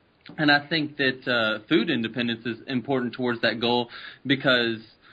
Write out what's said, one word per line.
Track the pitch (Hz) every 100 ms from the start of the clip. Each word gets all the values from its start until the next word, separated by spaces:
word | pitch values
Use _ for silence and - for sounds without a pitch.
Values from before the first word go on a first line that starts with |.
| _ _ - -
And | 151
I | 143
think | 143 165 143 -
that, | 135 131 131
uh, | 123 110 107 -
food | 165 180
independence | 131 113 120 120 113 123
is | 110 -
important | 127 117 131 120
towards | 117 123 117
that | 117 117
goal | 117 120 120 - - - 131
because, | 131 143 127 117 110 110 _ -